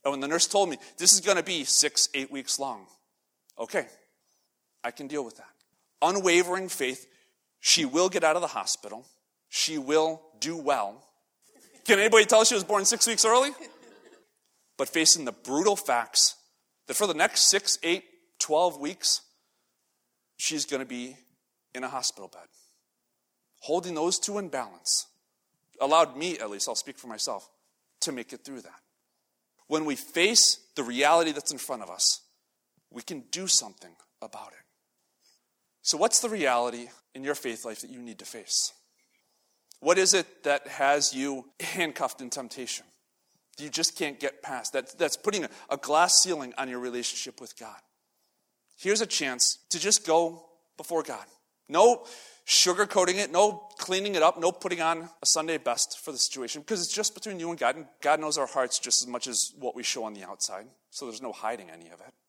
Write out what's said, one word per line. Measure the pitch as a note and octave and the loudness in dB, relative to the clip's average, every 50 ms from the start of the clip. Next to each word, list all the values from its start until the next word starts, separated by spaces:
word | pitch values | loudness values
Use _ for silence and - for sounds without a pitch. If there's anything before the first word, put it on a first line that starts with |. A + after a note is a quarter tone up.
And | _ C#3 | _ -2
when | C#3+ C#3 | -2 -2
the | C#3 C#3 | -2 -2
nurse | D#3+ E3+ - - | 0 0 0 2
told | - G3+ G3+ F3+ | 4 2 2 2
me, | C#3+ - - - - - | 0 -8 -10 -20 -12 0
"This | E3+ G3+ | 4 4
is | G3 F#3+ | 4 6
gonna | F3 G3+ G3 F3 D#3+ | 4 2 2 2 2
be | - F#3 D#3+ C3+ | -2 -4 -6 -2
six, | - - - - D3 - - - - - | 0 2 2 2 2 2 0 -2 0 -2
eight | C#3 C3+ C3+ | -6 -6 -6
weeks | C#3 C3+ B2 - - - | -8 -10 -6 -6 -6 -4
long," | C#3 C3+ A#2 G2+ F#2+ _ - _ _ _ _ _ _ _ _ _ _ _ _ | -4 -8 -8 -10 -14 _ -20 _ _ _ _ _ _ _ _ _ _ _ _
okay, | - A#2 - - F#3 C3 - - _ _ _ _ _ _ _ _ _ _ _ _ _ _ _ _ _ | -12 -12 -4 -4 -4 -4 -4 -12 _ _ _ _ _ _ _ _ _ _ _ _ _ _ _ _ _
I | - A#2+ | -10 -10
can | - - D3 | -10 -10 -12
deal | C3+ D3+ D3 C3 | -8 -6 -6 -6
with | A2+ G#2+ | -6 -10
that. | - - - _ _ _ _ _ _ _ _ _ _ | -20 -20 -20 _ _ _ _ _ _ _ _ _ _
Unwavering | - E3+ F#3+ G3+ F#3 F#3 E3+ F3 F3+ F3 F3+ F#3+ F#3+ F3+ | 2 2 2 4 4 6 6 6 6 4 0 -4 -4 -6
faith, | - - C#3 B2+ B2+ C3 - _ _ _ _ _ _ _ _ _ _ _ | -4 -2 -2 -4 -4 -6 -12 _ _ _ _ _ _ _ _ _ _ _
she | - - - E3+ D#3+ | 2 4 4 4 4
will | B2+ B2+ D#3+ F3+ F#3+ | 0 2 2 2 4
get | F#3 F3 D#3+ | 2 2 2
out | D#3 D#3 | 4 2
of | F3 | 2
the | F3 - | 0 -4
hospital. | - A2 F#2+ - - - - G#2 A2 A#2 B2+ - _ _ _ _ _ _ _ _ | -4 -6 -4 -4 -6 -6 -6 -16 -16 -16 -18 -20 _ _ _ _ _ _ _ _
She | - - - - D#3+ D3+ | -4 -2 -2 -2 -2 -4
will | C3+ C3 D3+ D#3+ D#3 D#3+ D#3+ D#3 - - _ _ | -2 2 4 4 4 4 0 -6 -12 -20 _ _
do | - D3+ E3+ | -8 -6 -6
well. | E3 C#3+ C#3+ C#3+ B2 G#2+ G2 G#2+ - _ _ _ _ _ _ _ _ _ _ _ _ - _ _ - _ | -4 0 0 0 0 0 -4 -6 -12 _ _ _ _ _ _ _ _ _ _ _ _ -20 _ _ -12 _
Can | - A3 G3 | 4 4 6
anybody | G#3 G#3+ A3 A3 G#3+ | 6 6 8 6 8
tell | - A3+ A3 A3 | 8 6 6 6
she | A3 B3 | 6 4
was | G3+ F#3 | 2 0
born | D#3+ G#3 G3+ F#3+ | 0 0 2 2
six | - A#3 A3+ - | 2 2 2 2
weeks | A#3 A3+ - - | 0 2 2 4
early? | A3 A3+ B3+ C4+ C#4+ C#4+ - D#4 - - - - - - - _ - - _ _ _ _ _ _ _ _ _ _ _ _ | 4 6 4 4 2 -2 -8 -18 -20 -20 -20 -20 -20 -20 -20 _ -20 -20 _ _ _ _ _ _ _ _ _ _ _ _
But | - C#3 - | -6 -6 -2
facing | - E3 D#3+ D#3 - E3 D3 | 0 2 4 4 4 4 2
the | B2 | -8
brutal | G#2 - _ B2 C3 D3 F3+ G#3 G3+ | -8 -10 _ -2 -2 2 2 2 2
facts | F#3+ - - B2+ A#2 A#2 - - - - - - _ _ _ _ _ _ _ _ _ _ | 2 0 0 0 0 0 0 2 2 2 2 0 _ _ _ _ _ _ _ _ _ _
that | - B2+ | -6 -2
for | - G#3 | 0 0
the | G3+ E3 | 0 2
next | D3+ F3+ G3+ - - - - | 2 2 2 4 4 4 4
six, | - F#3+ - - - - | 4 2 0 0 -4 -2
eight, | - E3 F3 F#3+ - _ _ _ _ _ _ _ | 0 -2 -2 -2 -4 _ _ _ _ _ _ _
twelve | - - D3+ D#3 F3+ F3+ D#3 C#3+ | -4 0 2 2 2 2 0 -4
weeks, | C#3 D3 C#3+ _ - - - - - _ _ _ _ _ _ _ _ _ _ _ _ _ _ _ _ _ _ _ _ _ _ | -8 -8 -8 _ 0 0 0 0 -4 _ _ _ _ _ _ _ _ _ _ _ _ _ _ _ _ _ _ _ _ _ _
she's | - - - D#3 D3+ C#3 | -6 -4 -4 -2 -4 -4
gonna | - C#3+ C3 C3+ | -4 -4 -6 -6
be | B2+ B2+ A#2+ B2 B2+ C3+ - _ _ _ _ _ _ _ _ _ _ _ | -6 -8 -10 -10 -12 -14 -20 _ _ _ _ _ _ _ _ _ _ _
in | B2+ C3 | -10 -10
a | B2+ | -8
hospital | B2+ C3 - - - - G2 F2+ | -6 -4 -4 -4 -6 -6 -18 -18
bed. | - F2+ E2+ _ _ _ _ _ _ _ _ _ _ _ _ _ _ _ _ _ _ _ _ _ _ _ | -18 -20 -20 _ _ _ _ _ _ _ _ _ _ _ _ _ _ _ _ _ _ _ _ _ _ _
Holding | - - D#3 F3+ F3 F3+ F3 | -6 -2 -2 -2 -2 -4 -4
those | D#3 D#3 F3 F3 - | -2 -2 -2 0 -2
two | - - G3+ | -4 -4 -4
in | G#3 G3+ E3 | -6 -6 -6
balance | C#3 C3+ A#2+ G#2 F2+ E2+ _ - - - - _ _ _ _ _ _ _ _ _ _ _ _ _ _ - | -6 -6 -8 -8 -12 -12 _ -2 -2 -2 -2 _ _ _ _ _ _ _ _ _ _ _ _ _ _ -4
allowed | C3 C#3 D#3 E3 E3 D3+ B2+ | 0 4 6 4 4 4 0
me, | C#3 D#3+ F3+ E3+ - | -8 -6 -6 -6 -6
at | A2+ G#2+ | -8 -10
least, | G#2 G2 - - | -6 -6 -6 -4
I'll | A#2 | -4
speak | - - C#3+ C3 - | -6 -8 -10 -16 -18
for | - | -16
myself, | B2 A2 G#2 - C#3+ A2+ G2 - _ _ _ _ _ _ _ _ _ _ _ | -16 -10 -8 -6 -6 -6 -8 -10 _ _ _ _ _ _ _ _ _ _ _
to | - E3+ | -6 -6
make | D3 B2 A2+ - | -6 -8 -10 -12
it | C3+ A#2+ _ | -16 -18 _
through | C#3 C#3 B2 | -16 -16 -16
that. | F2+ E2+ - - _ _ _ _ _ _ _ _ _ _ _ _ _ _ _ _ _ | -18 -20 -20 -20 _ _ _ _ _ _ _ _ _ _ _ _ _ _ _ _ _
When | _ D3 D#3 D#3 | _ -2 0 0
we | D3+ C3+ | -2 -4
face | B2 - - - E3+ F3 G#3 A#3 - - - - - _ _ _ | -6 -8 -6 0 2 4 6 6 6 6 6 4 0 _ _ _
the | - C3 | -6 -6
reality | A#2 A#2+ B2 C#3+ D3 E3 E3+ E3+ D#3+ | -4 0 2 4 6 6 6 4 2
that's | D3 D3 C#3+ - | -2 -4 -6 -6
in | D3+ B2+ | -8 -6
front | - - C3+ A2+ | -8 -8 -8 -10
of | G2+ E2+ | -10 -14
us, | F2+ F#2+ - - - - _ _ _ _ _ _ _ _ _ _ _ _ _ _ | -4 0 0 0 0 0 _ _ _ _ _ _ _ _ _ _ _ _ _ _
we | - A#2+ | -16 -16
can | - - F3+ C#3 A#2+ _ | -12 -12 -12 -12 -10 _
do | - E3+ F#3+ F3+ | -10 -8 -2 2
something | - - - G#2+ F#2+ _ - F2 E2 _ _ _ _ _ | 0 0 0 -2 -16 _ -20 -20 -20 _ _ _ _ _
about | - A2 - G#2+ - - | -18 -16 -16 -16 -18 -18
it. | - - _ _ _ _ _ _ _ _ _ _ _ _ _ _ _ _ _ _ _ _ _ _ _ _ | -20 -20 _ _ _ _ _ _ _ _ _ _ _ _ _ _ _ _ _ _ _ _ _ _ _ _
So | _ - - | _ -2 0
what's | D3+ G3+ A#3 - - | 2 2 4 4 2
the | - A#3 | 2 0
reality | A3 G3+ D3+ C3+ B2 A#2+ A#2+ B2 A#2+ A#2+ A#2+ A#2+ - - _ _ _ | -2 0 0 2 2 2 0 -2 -4 -8 -14 -16 -20 -20 _ _ _
in | C3+ C3+ | -10 -6
your | C#3+ D3 | -6 -6
faith | - - C3 A2+ A2 - | -4 -6 -8 -8 -8 -10
life | A#2 A2 - | -12 -12 -12
that | - - | -14 -16
you | C3 B2 | -16 -16
need | A#2+ A#2+ A2 - | -16 -16 -16 -16
to | A2+ | -16
face? | - - A2+ F#2+ - - - - - - _ _ _ _ _ _ _ _ _ _ _ _ _ _ _ _ _ _ _ - _ | -16 -16 -16 -8 -4 -2 -2 -2 -4 -8 _ _ _ _ _ _ _ _ _ _ _ _ _ _ _ _ _ _ _ -20 _
What | - D3 F3+ F#3+ | 2 4 4 4
is | F#3 F3+ | 6 4
it | - F#3+ E3 - - _ - | 4 2 2 -2 -10 _ -2
that | D3 C#3+ C3+ - | 0 0 0 -2
has | C3+ - - C#3 C#3 C#3+ D3 C#3+ - C3 | -8 -4 0 2 4 4 4 2 -2 -2
you | C3 C3+ C#3+ C#3 C3 A#2+ - _ _ | -4 -4 -4 -6 -6 -10 -16 _ _
handcuffed | - - - F#3+ F3 D#3 C#3 - D3+ B2+ - - | -10 -8 -4 -4 -4 -4 -2 -4 -4 -6 -6 -8
in | C3+ A#2+ | -10 -10
temptation? | - C#3+ B2+ A#2 - C3+ B2+ A2+ - - - _ _ _ _ _ _ _ _ _ _ _ _ _ _ - | -10 -10 -10 -12 -12 -12 -10 -8 -10 -10 -12 _ _ _ _ _ _ _ _ _ _ _ _ _ _ -16
You | C#3+ D3+ | -14 -8
just | - - E3 - - | -4 -2 -2 -2 -2
can't | - E3+ D3 C#3 A2+ | -2 -6 -6 -4 -4
get | C#3 C#3 - - | -6 -6 -6 -8
past. | - - C3 B2 A#2 - | -12 -10 -10 -8 -10 -6
That, | - C3+ B2+ - - - | -6 -6 -6 -6 -4 -2
that's | E3+ D3 - | -2 -2 -2
putting | - - G#3 G3+ G3+ D3+ | -2 -4 -4 -4 -4 -6
a, | - - - - - | -6 -10 -16 -8 -8
a | - | -8
glass | C3+ - - D3 D#3 F3 F3+ - - | -6 -2 0 4 4 4 6 6 4
ceiling | - F#3 F3 D3+ C3+ B2 - - | 4 2 0 -6 -6 -10 -6 -8
on | C3+ C3 | -6 -6
your | B2+ B2 | -6 -6
relationship | B2 B2 A#2+ A#2+ A#2 - - - - C3 - - | -8 -6 -6 -4 -6 -6 -6 -6 -10 -10 -12 -16
with | B2+ A2 - - | -20 -20 -18 -18
God. | A#2 A2 A2 - _ _ _ _ _ _ _ _ _ _ _ _ _ _ _ _ _ _ _ | -18 -18 -18 -20 _ _ _ _ _ _ _ _ _ _ _ _ _ _ _ _ _ _ _
Here's | _ - F#3+ G#3 A3 | _ -2 0 0 0
a | A3+ | 0
chance | F#3+ - - D3 C3+ B2 A#2+ - - - - _ _ | 0 -2 -2 -2 -2 0 2 2 2 2 -2 _ _
to | - E3+ | -6 -2
just | D3+ G3+ - - - | 2 2 2 2 4
go | D#3+ D#3+ E3 E3+ E3 E3+ E3 - _ _ _ _ _ _ | 4 4 4 4 2 -4 -10 -20 _ _ _ _ _ _
before | - - - F3 D#3+ | -18 -10 -4 -4 -4
God. | D3 - B2+ G#2 F#2+ _ _ _ _ _ _ _ _ _ | -4 -4 -10 -12 -14 _ _ _ _ _ _ _ _ _
No | C#3+ E3+ G#3 A#3+ A#3 A#3 - - - - - - - _ _ | 4 8 8 8 8 4 -2 -18 -20 -20 -20 -20 -20 _ _
sugarcoating | - - - - F3+ F3 F#3 G#3 G3 - F3+ F3+ F3 F#3 | 2 4 4 4 4 4 2 0 2 4 2 2 4 2
it, | G3 G#3 - | 0 -2 0
no | D#3+ F3 G#3 G#3 G3+ F3 - - - - | 4 4 4 4 4 -4 -14 -18 -12 -12
cleaning | - - F#3 F#3+ G3 G#3 G3 | -6 -2 -2 -2 -2 -2 2
it | E3+ | 4
up, | D#3 E3+ F3+ E3+ | 4 4 4 4
no | E3 F3+ | 0 0
putting | F3 - - F#3+ F3 E3+ | 0 0 -6 -6 -4 0
on | D#3+ D#3+ E3 D#3+ E3 E3+ - _ | 0 0 0 -2 -6 -14 -16 _
a | - | 0
Sunday | - - E3 D#3 D#3+ E3 | 0 2 2 0 -2 -4
best | D3 D#3 B2 A#2+ A#2 - - - - | -2 -2 -2 0 0 -2 -4 -4 -12
for | - E3 | -12 -12
the | C#3 A#2+ | -4 -4
situation, | - - - C3+ B2 A2+ - D3 | -4 -4 -4 -8 -8 -8 -8 -10
because | D3 - A3 F#3 | -6 -6 -6 -4
it's | F3 - | -4 -4
just | - G#3 G#3+ - - | -4 -2 -4 -4 -6
between | - - A3 G3 F3 | -6 -12 -12 -10 -8
you | E3 E3+ | -8 -8
and | E3+ D#3+ | -6 -2
God, | C3 A#2+ C3+ | 0 -2 -2
and | D#3+ D3+ - _ _ | -2 -10 -18 _ _
God | - C#3+ D#3 D3+ | 0 0 2 2
knows | D#3 D3+ D3 | 0 -4 -2
our | D3+ C#3 | -2 -4
hearts | A#2+ - C#3 B2+ A#2+ - - | -2 0 -2 -2 -2 -2 -6
just | - B2 A#2 - | -2 -2 -2 -2
as | B2 | -2
much | B2 B2 A#2+ - | -4 -8 -8 -8
as | C3 A#2 G#2 - - - | -4 -4 -4 -4 -4 -6
what | C#3 C#3+ B2 - | -8 -8 -8 -8
we | B2 | -6
show | A#2 - - C3 A2+ | -6 -6 -6 -6 -8
on | A2 | -10
the | G#2+ G2+ F#2+ | -10 -14 -14
outside, | F2+ G2 _ - - G2 F#2+ G#2+ C3 _ _ _ _ | -16 -8 _ -8 -8 -8 -12 -16 -18 _ _ _ _
so | - - C#3+ | -16 -14 -12
there's | B2 A2 A2 | -12 -12 -12
no | C3 A#2+ | -12 -12
hiding | G#2 - - A2 A#2+ G#2+ F#2+ E2+ | -12 -8 -6 -6 -6 -6 -12 -18
any | D#2+ E2+ E2+ E2 | -20 -20 -20 -20
of | E2+ E2 | -20 -20
it. | F#2+ - _ _ _ | -20 -20 _ _ _